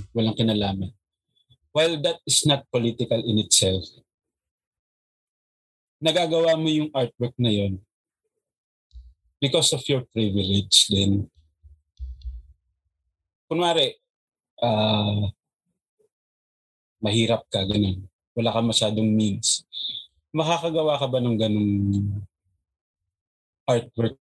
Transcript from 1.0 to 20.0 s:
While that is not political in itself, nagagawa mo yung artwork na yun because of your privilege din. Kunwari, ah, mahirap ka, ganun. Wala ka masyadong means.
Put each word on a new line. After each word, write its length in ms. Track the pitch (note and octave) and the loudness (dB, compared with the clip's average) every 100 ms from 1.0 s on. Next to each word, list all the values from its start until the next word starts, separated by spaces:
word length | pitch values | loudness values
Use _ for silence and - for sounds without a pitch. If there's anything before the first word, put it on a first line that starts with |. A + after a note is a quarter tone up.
| _ _ _ _ _ _ _ | _ _ _ _ _ _ _
While 300 | D3+ E3 D#3 | 0 0 0
that 160 | E3+ D#3+ - | -4 -4 -2
is 160 | - | 0
not 240 | D3+ C#3 - | 2 0 -2
political 480 | B2 A#2 A2 A#2 A2+ | -2 -2 -2 2 2
in 160 | A2+ G#2+ | 4 0
itself, 480 | - - F#2+ F#2+ - - _ _ _ _ _ _ _ _ _ _ _ _ _ _ _ _ _ _ _ - | 4 4 4 0 -4 -16 _ _ _ _ _ _ _ _ _ _ _ _ _ _ _ _ _ _ _ -4
nagagawa 560 | D#3+ E3+ E3 E3 E3 D#3+ | 0 0 2 2 2 2
mo 80 | D#3+ | 2
yung 240 | D#3 D3+ | 0 0
artwork 480 | C3+ A#2+ - A#2+ - | -2 -2 -2 -6 -2
na 160 | A#2+ | 0
yun 240 | G#2 G2 F#2+ - _ _ _ _ _ _ _ _ _ _ - - _ _ - | 0 -2 -6 -12 _ _ _ _ _ _ _ _ _ _ -20 -20 _ _ -4
because 320 | C#3 E3 C3+ | 0 2 0
of 140 | C3+ - | 0 -2
your 160 | C3 - | -4 -2
privilege 800 | A2+ G#2+ G2 F#2+ G2 F#2 - - | -2 0 0 0 0 2 2 2
din. 400 | G2 G2 G2 - _ _ _ - - _ - - - - - - _ _ _ _ _ _ _ _ _ - | 2 2 0 -2 _ _ _ -20 -20 _ -14 -14 -12 -14 -14 -18 _ _ _ _ _ _ _ _ _ -6
Kunwari, 480 | E3 F3 E3 C3 - _ _ _ _ _ - | 0 2 2 0 -2 _ _ _ _ _ -2
ah, 720 | A#2 G#2+ G#2+ G#2+ G#2 G2+ G2 - _ _ _ _ _ _ _ _ _ _ _ _ _ _ _ _ | 0 2 2 2 0 0 -2 -6 _ _ _ _ _ _ _ _ _ _ _ _ _ _ _ _
mahirap 480 | A2 A2+ A2+ A2+ - | -2 0 2 0 -2
ka, 160 | G2+ | -4
ganun. 480 | F#2+ G#2 G2 F#2 - _ _ | -2 0 0 -2 -10 _ _
Wala 160 | A2+ A2+ | -4 -2
ka 100 | A2+ | 0
masyadong 460 | A#2 A2 G#2+ G#2+ A2 | 0 0 0 0 2
means. 540 | G#2+ G#2+ G2+ - - - - - - | 2 0 0 -2 -4 -6 -12 -10 -12